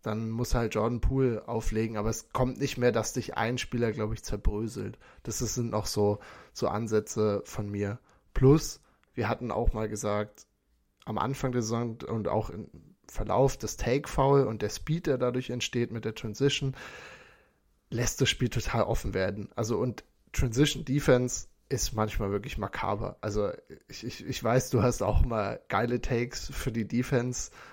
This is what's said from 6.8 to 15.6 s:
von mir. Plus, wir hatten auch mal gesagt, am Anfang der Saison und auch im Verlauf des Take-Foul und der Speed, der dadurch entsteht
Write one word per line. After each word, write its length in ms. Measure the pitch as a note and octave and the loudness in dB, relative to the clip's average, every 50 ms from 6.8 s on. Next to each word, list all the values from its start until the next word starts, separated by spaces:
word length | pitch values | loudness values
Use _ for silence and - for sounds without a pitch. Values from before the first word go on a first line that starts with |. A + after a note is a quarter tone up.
| A#2 G#2 A2 G#2+ G#2+ - - A2+ G#2+ G#2+ G2+ G2 - | 0 0 2 0 0 0 0 0 2 2 2 0 -2
von 240 | - - - G#2 G2+ | -6 -6 -6 -6 -4
mir. 300 | G#2 G2+ G2+ G2 G2+ - - _ _ _ _ _ | -2 -2 -2 -2 -4 -6 -10 _ _ _ _ _
Plus, 480 | - - C3 C3 D3 D#3+ - - - - _ _ _ _ _ _ | 2 6 8 8 8 8 4 0 -8 -12 _ _ _ _ _ _
wir 160 | _ B2 A2 G#2+ | _ -2 -2 -2
hatten 220 | A#2 - B2+ A2+ | -2 -2 -4 -2
auch 240 | - G#2+ A#2+ - - | -2 2 2 2 2
mal 160 | A2 A2 G#2+ | 2 0 -4
gesagt, 560 | G#2+ G#2 G#2+ G#2 G#2 G#2 G#2 G#2 - - - _ _ _ _ _ _ _ _ _ _ _ _ | -4 -4 -2 0 0 0 -2 -4 -8 -16 -20 _ _ _ _ _ _ _ _ _ _ _ _
am 140 | - A2 - | -6 -2 -2
Anfang 340 | - B2 C3+ - - C3 | -2 -2 -2 -2 -2 0
der 80 | B2 B2 | 0 0
Saison 380 | A2+ G#2+ A#2 A#2 A#2+ A#2 A2 - - - | 0 0 0 -2 -2 -4 -6 -8 -6 -4
und 180 | - A2 G2+ | -4 -2 0
auch 220 | - - A2 - - | 0 0 0 0 -2
im 200 | - - - - - - - - - _ _ | -6 -10 -12 -12 -16 -20 -20 -20 -20 _ _
Verlauf 520 | - - - G#2+ G#2 F#2+ A2 C3+ C3+ - - | -8 -6 -4 -2 2 4 4 4 4 2 -2
des 180 | - G#2 - | -6 -8 -6
Take-Foul 680 | - - A#2 B2 C#3+ D3 - - D3+ C3+ C#3 C#3 C#3 C3+ | -4 0 0 0 0 -2 -2 0 2 4 6 6 6 4
und 180 | G#2+ A2+ G#2 | 2 0 -2
der 80 | G#2 G2+ | -4 -4
Speed, 380 | - - - - D#3 E3+ - D#3+ | -4 -4 -2 -2 -2 0 0 0
der 100 | C3+ B2 | 0 2
dadurch 320 | B2+ B2 A#2+ B2+ B2+ - | 2 0 0 -2 -2 -4
entsteht 420 | B2 A#2+ | -4 -4